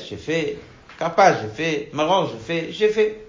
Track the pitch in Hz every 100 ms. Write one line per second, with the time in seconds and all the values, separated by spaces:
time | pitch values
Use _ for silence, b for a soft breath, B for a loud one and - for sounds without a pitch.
0 | - 104 - 165 151 - - - - -
1 | 165 170 190 123 107 107 160 147 - 139
2 | 156 190 143 117 - 165 160 - 214 214
3 | 214 -